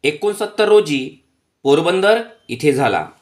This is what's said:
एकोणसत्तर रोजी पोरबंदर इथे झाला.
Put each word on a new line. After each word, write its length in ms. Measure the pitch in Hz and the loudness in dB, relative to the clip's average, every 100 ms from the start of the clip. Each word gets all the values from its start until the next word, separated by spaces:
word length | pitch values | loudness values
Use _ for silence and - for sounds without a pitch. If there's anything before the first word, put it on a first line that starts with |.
एकोणसत्तर 640 | 147 151 208 202 208 - 214 | -4 -4 -6 -4 -8 -2 4
रोजी 560 | 208 170 139 131 - _ _ _ _ | 4 2 -4 -6 -14 _ _ _ _
पोरबंदर 580 | 135 143 170 185 196 226 226 - _ | 0 2 2 0 2 0 -2 -16 _
इथे 240 | 120 151 | -2 0
झाला. 360 | 131 135 90 76 _ | 0 0 -2 -6 _